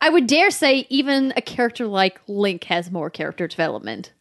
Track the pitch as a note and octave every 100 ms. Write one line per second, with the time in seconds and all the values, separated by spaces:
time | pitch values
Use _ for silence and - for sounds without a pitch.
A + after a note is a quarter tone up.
0 | D#4 E4 A#3 D4+ G4 - C#4+ C4 - C4+
1 | C4+ C4+ C4+ B3 - - A#3+ A#3+ A3+ F#3+
2 | F#3+ - - G3+ G3+ F3 - F3 F3 F3+
3 | D#3 - D#3 - E3+ - D#3 G#2+ G#2+ A2
4 | - _